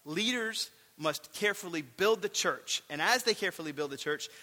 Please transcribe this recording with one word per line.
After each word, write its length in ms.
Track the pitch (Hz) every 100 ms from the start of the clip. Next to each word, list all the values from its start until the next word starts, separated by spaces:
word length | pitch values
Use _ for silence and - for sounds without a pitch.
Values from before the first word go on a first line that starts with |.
leaders 680 | 147 160 220 254 226 214 - - _ -
must 340 | 156 147 -
carefully 480 | - 208 196 180 170
build 400 | 131 - 202 220
the 80 | 196
church. 540 | - 180 131 - - -
And 120 | 147
as 220 | 175 247
they 100 | 240
carefully 380 | 214 190 170 156
build 200 | 139 143
the 60 | 139
church, 300 | 151 151 - -